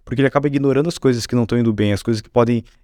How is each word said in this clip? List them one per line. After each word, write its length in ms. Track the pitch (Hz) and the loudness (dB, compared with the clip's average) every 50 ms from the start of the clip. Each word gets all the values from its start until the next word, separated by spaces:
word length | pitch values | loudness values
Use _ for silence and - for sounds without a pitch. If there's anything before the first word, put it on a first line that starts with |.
| _ | _
porque 160 | - 123 127 | -6 -2 0
ele 60 | 135 | 0
acaba 200 | 131 - 143 143 | 2 2 0 0
ignorando 400 | 147 139 139 139 139 127 135 151 | 0 0 0 0 2 2 2 0
as 100 | 175 - | -2 -2
coisas 280 | - - 135 123 117 - | 0 0 0 0 0 -2
que 100 | - 127 | -2 -2
não 80 | 123 117 | -2 0
estão 140 | - 120 | 0 0
indo 160 | 120 117 113 107 | 0 0 0 0
bem, 180 | 101 107 104 | 0 0 0
as 120 | 101 - - | -2 -2 -2
coisas 180 | 120 113 107 | -4 -4 -4
que 80 | - - | -6 -2
podem 340 | - 120 117 117 120 113 - - _ _ | 0 2 2 2 0 -2 -4 -8 _ _